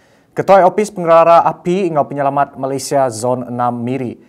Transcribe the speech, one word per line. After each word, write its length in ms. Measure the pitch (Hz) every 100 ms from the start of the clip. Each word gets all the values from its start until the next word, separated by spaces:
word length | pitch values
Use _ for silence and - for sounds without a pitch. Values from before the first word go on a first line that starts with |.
| _ _ _
Ketua 320 | - 170 190
Opis 320 | 180 185 208
Pengerara 480 | - 165 165 165 170 151
Api 400 | 165 175 185 180
Ngau 160 | 151 135
Penyelamat 560 | 143 139 143 135 123
Malaysia 480 | 135 135 135 143 131
Zon 320 | 107 123 127
enam 320 | 123 123 123
Miri, 400 | 120 117 131 120 107